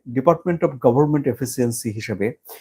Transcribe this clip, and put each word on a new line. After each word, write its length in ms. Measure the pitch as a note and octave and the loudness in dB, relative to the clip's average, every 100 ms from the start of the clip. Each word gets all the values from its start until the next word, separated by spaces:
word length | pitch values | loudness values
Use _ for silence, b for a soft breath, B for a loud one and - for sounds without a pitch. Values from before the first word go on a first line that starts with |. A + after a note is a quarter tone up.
| - | -6
Department 500 | B2 C3+ E3 F3+ E3+ | 2 4 4 0 -2
of 120 | E3 | -2
Government 540 | C3+ B2+ B2 D3+ D3+ C3+ | 2 2 4 4 2 0
Efficiency 640 | A#2 B2+ - A#2+ A#2 A#2 | -2 -4 -2 -2 -2 -6
হিসেবে 420 | G#2+ A2 G2 G#2+ - B B | -6 -6 -4 -4 -6 B B